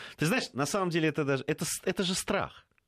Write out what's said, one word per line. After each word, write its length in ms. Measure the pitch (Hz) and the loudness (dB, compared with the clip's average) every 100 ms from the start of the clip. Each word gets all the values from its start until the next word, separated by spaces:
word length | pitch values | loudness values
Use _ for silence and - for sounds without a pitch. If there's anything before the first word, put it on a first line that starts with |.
| - - | -8 -2
ты 80 | 151 | 0
знаешь, 260 | 240 - | 0 0
на 120 | 117 143 | -2 0
самом 240 | 214 185 | 0 0
деле 180 | 170 156 | 2 2
это 160 | 151 | 2
даже, 200 | 139 135 - | 2 0 0
это 160 | 151 | -4
с-, 180 | 165 - - | -2 -4 -2
это 180 | 190 | 0
же 120 | 180 185 | 0 0
страх. 500 | - 202 85 - - _ | 0 0 -2 -6 -20 _